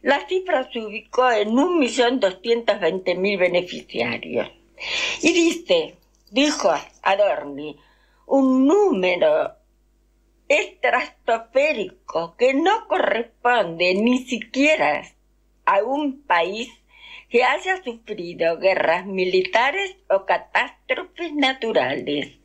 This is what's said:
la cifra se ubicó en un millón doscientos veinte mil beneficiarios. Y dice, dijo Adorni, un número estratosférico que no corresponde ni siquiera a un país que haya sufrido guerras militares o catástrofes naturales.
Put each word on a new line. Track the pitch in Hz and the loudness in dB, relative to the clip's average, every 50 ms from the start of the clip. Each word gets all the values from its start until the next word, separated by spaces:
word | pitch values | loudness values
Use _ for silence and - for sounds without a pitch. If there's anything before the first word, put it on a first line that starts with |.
la | - - 277 285 381 - | 2 2 0 0 0 -2
cifra | 370 381 370 370 330 262 262 - - | -4 -4 0 0 0 0 -2 -4 -8
se | 240 | -10
ubicó | 220 208 202 214 - _ - 240 254 254 | -10 -8 -12 -12 -14 _ 0 2 2 4
en | 233 208 208 214 | 4 2 2 2
un | 226 254 285 370 359 339 | 2 2 2 2 2 2
millón | 277 233 226 269 240 240 254 262 | 0 0 2 2 2 2 2 2
doscientos | 202 190 185 - - 233 233 233 233 - 202 202 | 0 0 -2 -2 -2 -2 -2 0 2 -2 -2 0
veinte | 185 160 180 190 185 190 175 | 0 -2 -2 -2 -2 -4 -2
mil | 180 185 202 208 180 | 0 0 -2 0 2
beneficiarios. | 180 180 175 180 180 - - 117 - _ - 120 117 120 120 110 - - - 117 104 - - _ _ _ _ - - - - - - - - - | 0 2 2 0 -2 -4 -12 -14 -14 _ -6 -6 -6 -4 -6 -8 -10 -6 -4 -6 -6 -6 -10 _ _ _ _ -16 -12 -8 -6 -6 -4 -6 -6 -2
Y | - 311 | 0 0
dice, | 339 349 330 330 - - - - 185 165 156 - - _ _ _ _ _ _ _ | 2 4 2 2 0 -2 -2 0 0 0 0 -4 -10 _ _ _ _ _ _ _
dijo | 202 233 285 302 294 - - 190 160 135 - - _ _ - | 0 0 2 2 0 0 0 0 0 0 -4 -12 _ _ -2
Adorni, | - 196 196 208 196 151 147 143 143 143 139 151 151 143 - _ _ _ _ _ _ _ _ _ | -2 2 2 2 0 0 -2 -6 -10 -12 -12 -12 -14 -14 -16 _ _ _ _ _ _ _ _ _
un | - 277 277 269 262 262 262 262 | 0 2 2 4 4 4 4 4
número | 277 320 415 415 381 285 190 180 185 180 175 - - 151 160 143 - - _ _ _ _ _ _ _ _ _ _ _ _ _ _ _ _ _ _ _ | 4 4 4 4 2 2 2 0 0 2 2 2 2 4 2 0 -2 -6 _ _ _ _ _ _ _ _ _ _ _ _ _ _ _ _ _ _ _
estratosférico | 277 311 392 - - _ - 247 - 247 302 - - _ _ - 233 226 226 _ _ 269 285 311 302 226 196 180 - _ _ - - 160 170 170 - - | 0 0 0 -2 -10 _ -2 -2 0 -2 -4 -6 -12 _ _ -2 -2 -2 -2 _ _ 0 2 2 0 -2 -6 -8 -10 _ _ -6 -6 -6 -6 -6 -4 0
que | 233 262 269 | 0 2 2
no | 269 330 370 415 453 440 - | 2 2 2 0 0 -2 -2
corresponde | - 370 - - - 226 233 - _ _ _ 240 247 233 196 170 165 165 180 180 185 | -2 0 0 0 0 -2 -4 -8 _ _ _ 0 2 2 0 -2 -2 -2 0 0 2
ni | 196 214 240 247 254 254 | 2 2 2 0 0 -2
siquiera | - 254 220 - - - 254 277 302 311 - 147 147 147 - - - _ _ _ _ _ _ _ _ _ _ _ | -6 -8 -8 -8 -8 -2 0 2 2 2 2 2 0 0 -2 -6 -12 _ _ _ _ _ _ _ _ _ _ _
a | - 185 196 208 | 0 2 2 2
un | 240 269 294 302 285 262 - _ | 0 -2 -2 -2 -4 -6 -8 _
país | _ 190 170 170 175 196 220 247 - - _ _ _ _ - - - - - - _ | _ 0 0 0 -2 -4 -8 -10 -10 -12 _ _ _ _ -20 -20 -20 -20 -20 -18 _
que | - 240 247 | 2 2 4
haya | 247 269 339 370 370 381 370 - | 4 0 0 -2 -4 -4 -4 -4
sufrido | 262 226 226 _ - 214 175 175 170 175 170 170 165 170 160 | -10 -12 -12 _ -12 -10 -10 -10 -12 -4 0 0 0 0 2
guerras | - 190 190 - - 160 165 180 185 | 2 2 2 2 2 2 0 0 -2
militares | 202 196 190 185 185 180 185 185 185 - 220 240 269 294 381 403 381 - _ _ _ | -6 -2 -2 0 2 2 2 0 2 2 2 2 2 0 -2 -6 -6 -8 _ _ _
o | 190 196 190 | -2 -2 2
catástrofes | - 185 170 - _ _ 220 240 269 - _ _ - 262 - 370 - _ - 349 330 294 | 0 -2 -2 -2 _ _ -2 -2 -2 -6 _ _ -6 -6 -6 -6 -12 _ -10 -10 -6 -2
naturales. | 294 277 262 262 262 - 226 208 156 127 127 139 139 - - 147 147 - - - _ | 0 0 0 0 -2 -4 -2 0 0 0 0 -4 -6 -6 -6 -6 -6 -6 -8 -14 _